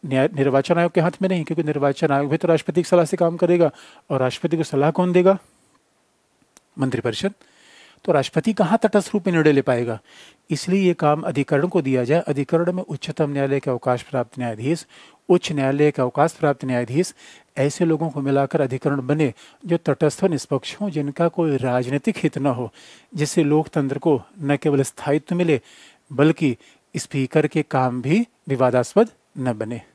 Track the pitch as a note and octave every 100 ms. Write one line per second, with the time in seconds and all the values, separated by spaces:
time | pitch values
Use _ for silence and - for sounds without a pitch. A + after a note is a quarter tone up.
0 | D3 C3 C3+ D3 C#3 C3+ C3+ E3+ E3+ F3
1 | E3 - F#3+ F#3 D3+ E3 D3+ D3 C#3+ C#3
2 | D#3+ C#3 C#3+ D#3+ E3+ E3 - E3+ F3 F3
3 | E3 F3+ E3+ E3 F3 F3 D#3+ - - -
4 | _ C3+ B2+ - E3+ D#3+ D#3+ C#3 D3 D#3+
5 | F3+ F3+ F3+ G3 _ _ _ _ _ _
6 | _ _ _ _ _ - _ - C3 B2
7 | A#2+ G#2+ F#3+ - _ _ _ - - _
8 | - D#3 C3+ - A3+ G#3 F3 A3+ - G3+
9 | - G#3 F#3 E3+ D3+ C#3 C3+ B2 A#2+ A2+
10 | _ - - _ _ D3 - G3 F#3 E3+
11 | D3+ D3+ - C#3+ C#3 C#3+ F3+ F#3+ C3+ C3
12 | A#2+ D#3+ - C#3+ C#3 E3 E3+ F3+ F3+ D3+
13 | - D3+ D3+ C#3+ C#3 C#3 C#3 B2 - B2
14 | - C3 A#2 - A#2+ G#2+ B2 E3 - -
15 | - _ - F3 - D3 C3+ C#3 D3+ C#3+
16 | B2+ - D#3+ - D3+ C#3+ C3 B2 A#2+ C3
17 | F3+ - - - _ - C#3 - E3+ D#3
18 | E3 C#3+ C#3 C#3 C#3 E3 C3+ C3 D3 C#3+
19 | B2+ D3 D3 - - _ G3+ E3+ - C#3
20 | D3+ - G3 D3 - C#3 - - G#3 D#3
21 | C#3+ C#3 E3+ E3+ E3 C3+ B2+ B2 B2 C#3
22 | - - D#3 C#3+ C#3 A#2+ A#2 - - -
23 | _ F3+ D3+ - D3 D3+ D#3 - C#3 C3+
24 | E3+ C3+ - - C#3 C#3+ D#3+ C#3+ C3+ -
25 | - D3+ - F3 F3 C#3 - - - _
26 | _ C3 D3+ D#3+ D3+ A#2 - _ _ D#3+
27 | - C#3+ C3 D#3 D3+ D#3+ D3 C3+ B2+ B2
28 | B2 F#3 A#3 _ - C3+ B2+ B2+ A#2+ -
29 | A3+ _ _ - B2+ A2 G#2+ A#2 -